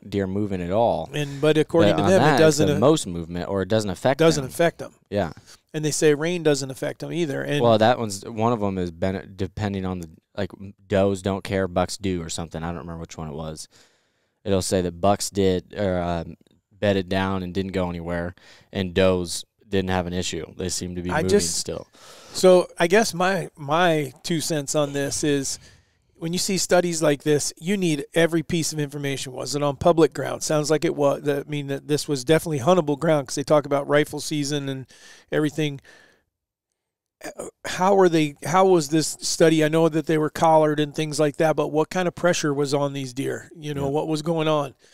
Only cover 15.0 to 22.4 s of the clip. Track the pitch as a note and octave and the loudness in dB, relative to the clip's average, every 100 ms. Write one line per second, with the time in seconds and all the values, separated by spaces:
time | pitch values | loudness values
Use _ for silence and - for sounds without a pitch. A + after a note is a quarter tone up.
15 | G2 G2+ - G2 F#2+ F2+ - F#2+ G2 F2+ | 0 0 -2 0 0 0 -4 -6 -4 -2
16 | F2 E2+ E2 - _ _ _ G2+ G#2 G2 | -2 -4 -6 -14 _ _ _ -4 0 0
17 | F2+ F#2+ F#2+ F#2+ F2+ F2+ F#2+ F#2 F2 F2 | 0 -2 0 -2 -4 -4 -4 -2 -2 -4
18 | E2 F2 F2 - - - - G#2 F#2 F#2 | -6 -6 -6 -10 -20 -20 -10 -6 -2 2
19 | F#2+ F2+ E2+ - - _ - G2 F#2+ F#2 | 4 4 -2 -8 -12 _ -4 -2 0 0
20 | F2 F2+ F2+ E2+ - - F2+ - F2+ F2+ | -2 -4 -4 -6 -10 -8 -6 -6 -8 -8
21 | F2 D3+ F#2 G2+ E2+ - - E2 - - | -4 -2 2 2 0 -4 -6 -10 -12 -20
22 | - - - - | -20 -20 -14 4